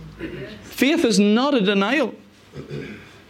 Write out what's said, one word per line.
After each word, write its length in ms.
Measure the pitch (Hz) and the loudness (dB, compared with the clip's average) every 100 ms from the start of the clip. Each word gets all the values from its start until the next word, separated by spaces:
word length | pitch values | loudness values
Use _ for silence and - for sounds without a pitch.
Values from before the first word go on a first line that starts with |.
| - - 170 - - - | -18 -14 -12 -12 -14 -16
Faith 420 | - - 262 311 247 | -10 0 2 4 4
is 140 | 190 | 4
not 340 | 208 214 277 | 4 4 2
a 80 | 277 | 2
denial. 540 | 190 202 196 294 233 - - - - - - 143 - - - - - | 2 0 2 0 -2 -6 -20 -20 -20 -18 -12 -12 -12 -16 -20 -20 -20